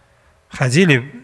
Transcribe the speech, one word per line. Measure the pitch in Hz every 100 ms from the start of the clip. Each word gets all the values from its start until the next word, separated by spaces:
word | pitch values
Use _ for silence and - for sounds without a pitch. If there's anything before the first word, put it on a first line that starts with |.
| _ _ _ _ _
ходили, | - 131 139 185 131 139 -